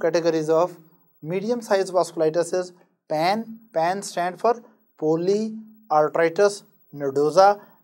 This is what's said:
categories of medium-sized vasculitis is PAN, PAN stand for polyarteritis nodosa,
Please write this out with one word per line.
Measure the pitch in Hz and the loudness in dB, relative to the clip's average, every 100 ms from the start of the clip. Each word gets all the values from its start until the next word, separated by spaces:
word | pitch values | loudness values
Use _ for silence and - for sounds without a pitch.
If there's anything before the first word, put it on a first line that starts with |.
categories | 165 165 165 160 156 | -2 0 0 0 2
of | 160 175 - _ _ _ _ | 2 0 -4 _ _ _ _
medium-sized | 151 190 214 240 226 196 180 | -8 -6 -4 -6 0 -2 0
vasculitis | 180 165 165 156 175 165 | 0 -2 0 0 0 -2
is | 180 180 - _ _ - | -4 -6 -12 _ _ -8
PAN, | 156 170 214 226 - _ | -2 0 -2 -6 -16 _
PAN | 160 165 196 | -2 -2 -2
stand | 196 180 175 175 | -6 -6 -6 -2
for | 226 240 - _ _ - | 0 0 -6 _ _ -6
polyarteritis | 156 165 175 208 220 220 - - - 151 151 156 165 165 202 202 _ _ _ | -2 0 0 0 -2 -8 -16 -20 -2 2 2 2 0 2 0 0 _ _ _
nodosa, | 143 139 135 151 165 196 208 - _ | -8 -4 0 2 6 4 4 -6 _